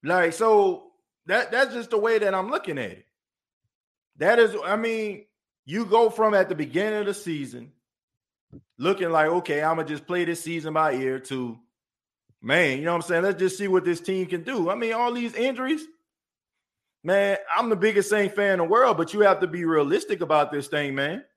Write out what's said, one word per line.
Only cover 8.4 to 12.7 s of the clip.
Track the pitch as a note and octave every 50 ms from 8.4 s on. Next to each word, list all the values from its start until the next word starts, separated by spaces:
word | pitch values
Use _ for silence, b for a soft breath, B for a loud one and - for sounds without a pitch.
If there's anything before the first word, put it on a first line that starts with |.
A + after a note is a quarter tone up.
| _ _ - - _ _ _ -
looking | B2 F3 G3 F#3+ F3+ E3+
like, | E3 D#3+ D#3 D#3
"Okay, | E3+ F3+ E3+ - D3 D3
I'ma | D3+ D#3 E3 E3 D#3
just | - D3+ C#3+ - -
play | F3+ F3+ F3
this | E3 E3+ E3
season | - D#3+ E3+ E3 D3+ D#3+ D3+
by | D#3 D#3 D#3 C#3
ear," | C3 C3 C3 C3 C3
to, | B2+ - C#3 C3 B2 A#2+ A2+ A#2 _ _ _ _ _ _ _ _ _ _ _ _ _ _ _ _
man, | - A2+ C#3 F3 F3 D3